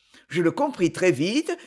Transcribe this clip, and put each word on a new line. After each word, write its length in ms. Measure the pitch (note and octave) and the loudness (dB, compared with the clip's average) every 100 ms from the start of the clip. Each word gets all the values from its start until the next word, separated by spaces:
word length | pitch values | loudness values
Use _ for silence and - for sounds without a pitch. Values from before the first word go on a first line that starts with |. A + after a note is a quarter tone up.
| _ - - | _ -20 -8
Je 140 | E3 | -2
le 80 | E3 | 0
compris 420 | E3 C#4+ B3+ E3+ | 0 -2 0 -2
très 180 | - F#3 | 2 2
vite 460 | C3 E3+ C4 E4 F4 | 2 0 -2 -2 -6